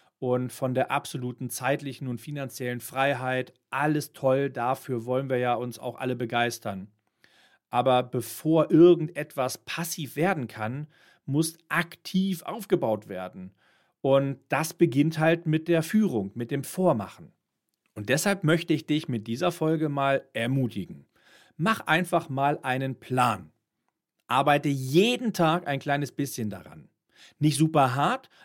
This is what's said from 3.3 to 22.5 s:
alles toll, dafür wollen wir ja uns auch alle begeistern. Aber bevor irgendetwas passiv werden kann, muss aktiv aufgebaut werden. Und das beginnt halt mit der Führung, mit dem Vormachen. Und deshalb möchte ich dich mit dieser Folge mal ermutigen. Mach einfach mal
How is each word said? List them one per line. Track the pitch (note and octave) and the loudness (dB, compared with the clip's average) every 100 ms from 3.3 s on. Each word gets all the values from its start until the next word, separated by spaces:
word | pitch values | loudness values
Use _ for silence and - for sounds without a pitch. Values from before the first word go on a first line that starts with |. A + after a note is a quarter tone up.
| B2+ B2+ _ _ | -4 -4 _ _
alles | C3 D#3 D3+ - | -2 0 0 -2
toll, | - C3 C3+ C#3 | -2 2 2 0
dafür | C3 A#2+ C3+ - A#2+ A2+ | -2 -2 -4 -4 -6 -2
wollen | B2+ C3+ | -2 0
wir | B2+ | 0
ja | B2 | 0
uns | A#2 B2 - | 0 -4 -8
auch | B2 A#2+ | -10 -6
alle | B2+ | -6
begeistern. | B2 A#2+ A#2+ A#2+ A#2 A2 G2 G2+ _ _ _ _ _ _ _ _ | -4 -2 0 0 -2 -8 -8 -10 _ _ _ _ _ _ _ _
Aber | A#2+ C3 B2+ | 0 4 2
bevor | B2 B2+ - - D#3 D#3+ D3 | 2 -4 -6 -4 2 2 6
irgendetwas | D#3 F3 E3+ D#3 C#3+ D3 C#3+ C3 - | 8 10 8 2 -6 -6 -4 -4 -4
passiv | - - E3 - C3 C#3 | -10 -8 -6 -8 -8 -2
werden | F3+ E3 A#2+ | 0 0 -6
kann, | A2+ A2 C3+ D3+ _ _ _ - | -6 -6 -6 -10 _ _ _ -2
muss | C#3+ D#3+ - - | 0 0 -4 -4
aktiv | D#3+ E3+ - - F#3 G3 F3 | -2 -2 -8 -4 -2 0 -4
aufgebaut | - A3 G3 F#3 A#2+ G#2+ G#2+ | -8 -10 -2 0 2 -2 -4
werden. | F#2 F#2 F#2+ F#2 - _ _ _ _ | -10 -10 -12 -18 -20 _ _ _ _
Und | C3+ C3+ C#3 C3 - | 2 4 2 -4 -4
das | C#3 D#3+ | -2 -2
beginnt | - E3+ B2+ D#3+ D#3+ | 2 2 4 2 2
halt | D#3+ E3+ D#3+ | 2 2 2
mit | D#3 D#3+ | 0 2
der | E3 | 0
Führung, | D#3+ G#3+ G3+ A#2+ G2 | 2 2 2 0 -4
mit | A#2 A#2+ | -6 -6
dem | C#3 | -6
Vormachen. | - - F3+ A#2 F#2+ - E2 _ _ _ _ _ _ | -6 0 2 2 -2 -12 -20 _ _ _ _ _ _
Und | - G#2+ | -8 -2
deshalb | D3 G3+ G3 | 0 0 0
möchte | D3+ E3+ E3 | 2 2 2
ich | D3+ - | -2 -2
dich | D3+ C#3+ | -4 -2
mit | A#2 A2 | -6 -6
dieser | A#2 F3+ | -4 -4
Folge | E3+ D#3 D#3+ D3+ | -2 0 0 -2
mal | C#3 C#3 C#3 - | 0 0 0 -2
ermutigen. | A2+ A#2 C3+ B2 G#2 F2 C#2+ - _ _ _ _ - | -4 -2 0 -2 -4 -8 -12 -20 _ _ _ _ -2
Mach | F#3+ G#3+ | -2 0
einfach | - D#3+ F3 E3+ D#3+ | 2 2 2 -2 -2
mal | C3+ C#3+ | 0 0